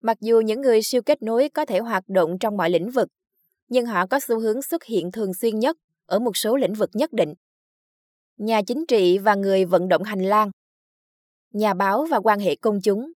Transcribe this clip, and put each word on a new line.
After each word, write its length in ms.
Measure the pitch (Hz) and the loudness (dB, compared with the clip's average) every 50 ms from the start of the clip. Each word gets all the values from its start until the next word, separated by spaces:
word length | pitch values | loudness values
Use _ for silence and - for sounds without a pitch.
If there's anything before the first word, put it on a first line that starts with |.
Mặc 160 | - 226 226 _ | -2 -2 -4 _
dù 200 | 214 220 233 226 | 0 2 4 4
những 200 | 226 214 214 247 | 4 2 -2 0
người 200 | 277 262 233 220 220 | 2 4 4 4 2
siêu 180 | - - 247 | 2 -2 -2
kết 200 | 214 - 294 285 | 2 2 0 0
nối 280 | - 214 226 233 277 302 | 0 -2 0 2 0 0
có 160 | _ 311 302 | _ -4 -4
thể 140 | - - 185 | -2 -2 -4
hoạt 240 | 226 233 220 190 185 _ | -2 -2 -4 -4 -4 _
động 300 | 196 190 170 160 175 185 | 2 2 2 2 0 -2
trong 180 | - 220 208 202 | -4 -4 -2 0
mọi 120 | 175 165 | 0 2
lĩnh 200 | 180 165 165 226 | 2 0 0 0
vực, 180 | 247 262 202 - _ _ _ _ _ _ _ _ _ _ _ _ | 0 -2 -2 -2 _ _ _ _ _ _ _ _ _ _ _ _
nhưng 180 | 240 254 240 | -2 -2 0
họ 220 | 240 220 180 180 185 | 0 -2 -2 0 0
có 120 | 254 277 | -2 -4
xu 200 | 269 - 240 226 | -2 -2 -2 -2
hướng 220 | 226 220 214 254 | 0 -2 -2 -2
xuất 220 | 285 - - 330 - | -4 -6 -6 -6 -6
hiện 280 | - 226 190 160 180 | -4 -4 -4 -4 -4
thường 220 | 185 220 220 190 185 | -6 -6 -6 -6 -6
xuyên 260 | - - 233 214 214 | -2 -2 -2 0 0
nhất 180 | 226 285 330 _ _ _ _ _ _ | -2 -2 -2 _ _ _ _ _ _
ở 140 | _ - 202 | _ -2 -2
một 180 | 240 240 185 - | 0 -2 -4 -2
số 180 | - 214 233 | -2 0 0
lĩnh 180 | 277 254 180 117 | 0 0 -2 0
vực 160 | 214 208 - _ | -2 -4 -4 _
nhất 200 | 208 285 320 - | -4 -4 -2 0
định. 200 | 214 175 151 151 _ _ _ _ _ _ _ _ _ _ _ _ _ _ _ _ _ _ _ _ _ | -2 -2 -2 -2 _ _ _ _ _ _ _ _ _ _ _ _ _ _ _ _ _ _ _ _ _
Nhà 240 | 208 214 226 214 208 - | -4 0 0 0 0 -2
chính 180 | 247 294 320 - | -4 -6 -2 0
trị 300 | 262 220 185 180 180 202 | 2 4 4 4 2 2
và 180 | 196 220 208 | 2 0 0
người 300 | 196 196 196 196 190 190 | 2 2 0 2 2 2
vận 220 | 170 180 170 175 185 | 2 2 0 2 2
động 160 | 180 156 190 | 0 0 0
hành 200 | 214 214 196 185 | -4 -6 -4 -2
lang, 280 | 190 202 214 214 208 - _ _ _ _ _ _ _ _ _ _ _ _ _ _ _ _ _ _ _ | 2 2 2 2 0 -4 _ _ _ _ _ _ _ _ _ _ _ _ _ _ _ _ _ _ _
nhà 220 | _ 208 214 214 196 | _ -2 0 0 0
báo 320 | 180 202 196 196 233 302 | 0 0 0 0 0 0
và 120 | 330 311 220 | 0 -2 0
quan 220 | 190 220 214 202 | 2 2 0 2
hệ 160 | 208 185 147 | 0 -2 -2
công 260 | - - 226 208 202 180 | 0 0 -2 -2 0 0
chúng 280 | 214 196 208 247 311 339 | 0 0 0 -4 -10 -16